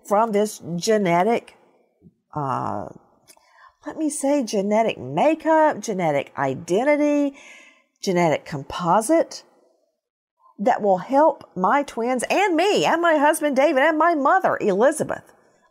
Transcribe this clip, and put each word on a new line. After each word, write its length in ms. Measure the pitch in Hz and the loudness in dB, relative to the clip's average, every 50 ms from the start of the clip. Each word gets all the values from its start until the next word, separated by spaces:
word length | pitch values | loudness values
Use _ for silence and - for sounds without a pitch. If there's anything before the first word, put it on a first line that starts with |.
| - - | -6 -2
from 240 | 208 202 226 226 | 0 0 2 2
this 280 | 208 202 214 214 - - - 151 170 | 2 0 0 -2 -4 -10 -10 -10 -8
genetic, 840 | 175 170 226 220 214 202 175 170 175 185 220 240 - - - - _ _ _ _ _ _ _ _ _ - - _ _ _ _ - | -4 -2 0 0 2 2 2 2 2 2 2 0 -2 -4 -8 -20 _ _ _ _ _ _ _ _ _ -20 -20 _ _ _ _ -10
uh, 540 | 151 143 135 123 127 127 107 101 104 85 - - - _ _ _ _ _ _ _ _ _ _ _ - - - _ _ - | -6 -6 -4 -4 -4 -4 -6 -8 -8 -10 -12 -16 -20 _ _ _ _ _ _ _ _ _ _ _ -20 -20 -20 _ _ -16
let 100 | 294 - | -12 -8
me 140 | 285 320 294 | -6 -6 -6
say 340 | 285 - - 269 294 294 247 | -4 -4 -2 0 0 0 -2
genetic 540 | 208 - 202 190 208 208 220 226 208 - - | -2 -2 -2 -2 0 2 2 2 0 -2 -6
makeup, 840 | 123 127 139 170 233 302 320 311 - 311 320 311 311 302 - - | -8 -6 -2 0 2 2 0 0 0 2 2 4 4 2 0 -2
genetic 520 | - 233 196 185 175 156 147 139 131 - - | -6 -6 -4 -2 0 0 0 -2 -4 -6 -6
identity, 1000 | - 139 135 135 139 170 - 175 208 262 294 294 285 294 294 294 285 285 277 277 - - - - - - - _ _ _ _ _ _ | -4 -4 -4 -4 -6 -4 -2 -2 0 2 2 2 2 2 2 2 0 0 -2 -4 -10 -18 -20 -20 -20 -20 -20 _ _ _ _ _ _
genetic 420 | - 202 180 180 175 160 143 - - | -4 -2 0 2 2 2 0 -2 -4
composite 960 | - 160 139 139 - - - 180 170 175 214 220 302 311 - 277 - - - - _ _ _ _ _ _ _ _ _ _ _ _ _ _ _ _ _ _ _ _ _ _ - | -8 -12 -12 -10 -12 -10 -6 -2 0 0 2 2 2 2 2 0 -2 -8 -18 -20 _ _ _ _ _ _ _ _ _ _ _ _ _ _ _ _ _ _ _ _ _ _ -4
that 200 | 202 233 - - | -2 -2 0 0
will 180 | 208 202 185 180 | 0 0 0 0
help 520 | 175 - 269 277 311 320 - - - - - | -2 0 2 4 4 2 2 -2 -8 -14 -6
my 260 | 180 185 196 247 285 | -2 0 0 0 0
twins 400 | 277 - - 233 226 247 262 240 - - | -2 -4 -6 -6 -4 -2 -2 -2 -2 -2
and 240 | - 330 403 415 330 | 0 0 0 2 2
me 300 | 302 359 415 359 214 151 | 0 2 2 2 2 2
and 180 | 165 277 330 | 0 0 2
my 140 | 349 339 311 | 2 2 2
husband 400 | 302 277 302 311 311 302 294 262 | 4 2 2 2 0 -2 -2 0
David 260 | 262 277 330 294 262 | 2 2 2 2 2
and 160 | 277 330 320 302 | 2 2 2 2
my 160 | 311 339 339 | 2 2 2
mother 420 | 294 262 294 359 381 349 180 123 - | 2 2 2 2 2 2 0 0 0
Elizabeth 720 | - 208 180 196 233 285 302 - - - - - - _ _ _ _ _ _ _ _ - | 0 0 2 2 2 2 2 0 -4 -6 -8 -10 -12 _ _ _ _ _ _ _ _ -8